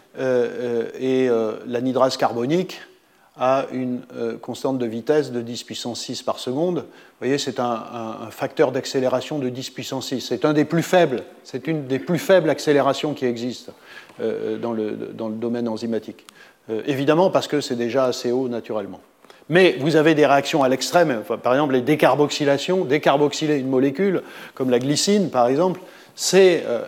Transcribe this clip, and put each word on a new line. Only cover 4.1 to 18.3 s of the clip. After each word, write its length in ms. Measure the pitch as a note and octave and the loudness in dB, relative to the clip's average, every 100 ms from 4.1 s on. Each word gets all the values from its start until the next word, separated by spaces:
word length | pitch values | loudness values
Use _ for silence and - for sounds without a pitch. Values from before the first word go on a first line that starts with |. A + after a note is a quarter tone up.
euh, 240 | B2 A#2 A2+ | -8 -6 -6
constante 400 | - A#2 C#3 C3 | -10 -6 -2 -2
de 80 | A#2+ | -4
vitesse 460 | A2+ A2+ D3+ C3 | -4 0 0 0
de 100 | A#2+ | -4
dix 220 | A#2 A#2+ | -8 -10
puissance 380 | - A2 B2 A2 | -12 -10 -8 -8
six 200 | - A#2+ | -8 -8
par 160 | - - | -6 -6
seconde. 420 | - C3 F3+ E3 | -4 -2 -2 -2
Vous 60 | G#2+ - - - | -6 -14 -20 -8
voyez, 180 | A#2+ C#3+ | -2 -2
c'est 240 | C#3+ A#2 | -2 -4
un, 20 | |
un, 640 | B2 A2+ G#2 A#2+ A2 G#2+ A2+ | -2 -4 -6 -10 -10 -10 -12
un 20 | |
facteur 440 | - C3+ - C3 | -8 -4 0 0
d'accélération 640 | C3 - C#3 B2+ B2+ - D3+ | 0 -4 -2 0 0 -2 -4
de 80 | B2+ | -4
dix 220 | B2+ C3+ | -6 -10
puissance 380 | - B2+ C3 - | -12 -8 -8 -6
six. 120 | B2+ | -6
C'est 240 | - A#2+ | -4 0
un 80 | D3+ | 2
des 140 | D3+ C#3+ | 2 2
plus 180 | E3 | 0
faibles, 400 | D#3 F#3 D#3+ A#2 - - - | 2 4 4 0 -8 -16 -12
c'est 200 | C3 C3+ | -8 -4
une 220 | D#3 C3 | -4 -2
des 100 | C3 | -4
plus 220 | - E3+ | -2 -2
faibles 300 | - F#3 D#3 | 4 4 4
accélérations 640 | - - C#3+ C3+ C3+ D#3 | 0 2 4 4 2 -2
qui 120 | C#3 B2+ | -2 -2
existent, 460 | A#2 B2 A2 - - - - - - | -2 -4 -8 -14 -20 -20 -20 -20 -6
euh, 380 | A2+ G#2+ A2 A2 | -4 -4 -4 -4
dans 160 | A#2 | -4
le, 180 | A2 G#2+ A2 A2 | -2 -4 -4 -8
dans 160 | A2 A2 | -8 -8
le 60 | A2 | -4
domaine 340 | A#2 A#2+ A#2 | -4 -2 -4
enzymatique. 560 | A2 A#2 A2+ A2 - - - - _ - | -4 -4 -4 -6 -12 -18 -20 -20 _ -8
Euh, 120 | A2 C#3 | -6 -4
évidemment, 440 | C3+ C#3 D#3 F#3 | -2 2 4 4
parce 180 | C#3 - | 2 0
que 140 | D3 | -2
c'est 160 | - A#2+ | -2 -2
déjà 260 | A#2 B2+ | -2 0
assez 300 | C3 A#2+ B2 | 0 0 -2